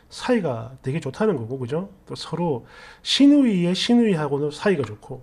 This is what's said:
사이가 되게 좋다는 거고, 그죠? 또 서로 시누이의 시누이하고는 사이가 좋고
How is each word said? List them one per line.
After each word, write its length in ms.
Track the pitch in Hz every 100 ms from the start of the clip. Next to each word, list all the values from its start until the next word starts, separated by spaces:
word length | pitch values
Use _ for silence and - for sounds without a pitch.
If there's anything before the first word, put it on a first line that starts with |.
| _
사이가 680 | - - 240 165 113 117 135
되게 160 | 135 156
좋다는 360 | 135 - 220 147
거고, 220 | 110 135
그죠? 320 | 120 151 196 - -
또 80 | 135
서로 500 | - - 175 120 - - - -
시누이의 720 | - - 277 294 254 185 175
시누이하고는 760 | 185 - 240 226 170 147 139 147
사이가 320 | 147 208 165
좋고 380 | 110 107 - 123